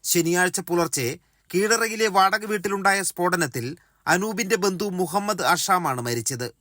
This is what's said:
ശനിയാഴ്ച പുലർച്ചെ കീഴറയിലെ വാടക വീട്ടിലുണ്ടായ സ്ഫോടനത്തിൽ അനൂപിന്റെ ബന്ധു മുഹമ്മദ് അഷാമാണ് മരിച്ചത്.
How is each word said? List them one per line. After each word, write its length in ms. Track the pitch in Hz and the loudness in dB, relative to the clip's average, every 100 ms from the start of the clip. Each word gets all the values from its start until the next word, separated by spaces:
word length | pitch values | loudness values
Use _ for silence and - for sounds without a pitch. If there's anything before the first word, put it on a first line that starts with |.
ശനിയാഴ്ച 560 | - 175 165 180 180 - | 0 0 2 2 0 -2
പുലർച്ചെ 480 | - 175 170 - 123 165 _ _ _ | -2 0 0 -2 -4 -6 _ _ _
കീഴറയിലെ 580 | 175 208 226 226 220 220 | -2 2 2 0 0 0
വാടക 360 | 190 190 208 | 4 4 2
വീട്ടിലുണ്ടായ 540 | 208 208 196 196 196 196 | -2 -4 -2 0 2 2
സ്ഫോടനത്തിൽ 640 | 185 - 175 175 151 127 120 170 _ _ - | 0 0 0 2 0 -2 -8 -10 _ _ 0
അനൂപിന്റെ 500 | 175 208 202 196 220 | 2 2 -4 0 0
ബന്ധു 300 | 196 185 208 | 0 0 -4
മുഹമ്മദ് 540 | 180 175 185 208 208 | -2 -2 -2 -2 0
അഷാമാണ് 560 | 131 170 - 185 160 127 | 2 2 2 2 2 -2
മരിച്ചത്. 480 | 120 117 117 127 123 - | -2 -2 -4 -6 -8 -10